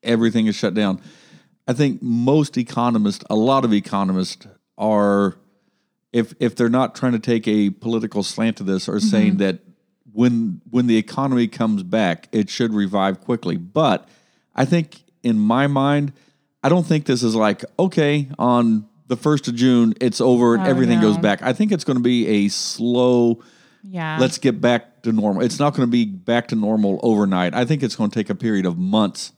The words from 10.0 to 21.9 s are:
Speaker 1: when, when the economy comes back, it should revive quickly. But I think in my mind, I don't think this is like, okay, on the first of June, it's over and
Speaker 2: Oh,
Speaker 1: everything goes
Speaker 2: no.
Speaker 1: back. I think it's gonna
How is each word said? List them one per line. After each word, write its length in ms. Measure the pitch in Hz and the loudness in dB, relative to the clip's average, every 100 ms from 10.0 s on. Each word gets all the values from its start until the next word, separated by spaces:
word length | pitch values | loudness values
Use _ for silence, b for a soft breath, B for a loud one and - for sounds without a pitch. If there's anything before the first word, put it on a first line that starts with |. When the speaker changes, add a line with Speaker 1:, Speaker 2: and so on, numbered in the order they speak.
| _ | _
Speaker 1:
when, 500 | 104 123 117 113 82 - | 0 2 2 -2 -6 -4
when 160 | 120 123 | -2 2
the 80 | 113 | 2
economy 500 | 104 - 135 127 117 | 0 -4 -2 0 -2
comes 360 | - 110 104 | -2 -2 -2
back, 440 | 90 110 98 82 - | -2 0 0 -2 -4
it 160 | 113 98 | -4 -4
should 220 | - 117 | -2 -2
revive 480 | 107 101 98 95 92 | 0 -2 0 -2 -2
quickly. 360 | - 120 92 85 | -4 -4 -4 -6
But 520 | 85 147 156 95 - b b b b - | -4 -2 0 0 -4 b b b b -4
I 80 | |
think 380 | 131 170 160 - _ _ | 0 0 -2 -10 _ _
in 160 | 123 110 | -2 0
my 280 | 104 120 143 | 2 2 0
mind, 440 | 139 139 143 143 - b b b _ | 0 0 0 -2 -8 b b b _
I 80 | - | 0
don't 140 | 180 160 | 2 2
think 180 | 156 | -2
this 180 | 147 123 | 0 0
is 140 | 117 110 | 0 2
like, 260 | 107 95 - - | 0 0 -6 -2
okay, 480 | 185 175 147 147 139 143 | -2 2 0 0 -4 -2
on 500 | 120 120 117 110 104 _ _ | 0 2 2 0 -2 _ _
the 100 | 123 | -4
first 300 | 156 147 143 | 0 0 -2
of 80 | |
June, 400 | 120 127 123 117 107 | 0 2 4 4 2
it's 200 | 123 107 | -2 0
over 340 | 127 123 120 | 2 4 4
and 100 | 117 | 4
Speaker 2:
Oh, 60 | - | 2
Speaker 1:
everything 300 | 127 123 117 | 2 2 4
goes 160 | 107 101 | 4 2
Speaker 2:
no. 60 | |
Speaker 1:
back. 200 | 104 98 | 0 0
I 100 | 127 | -2
think 180 | 127 107 | -2 0
it's 140 | 190 | 0
gonna 160 | - | -2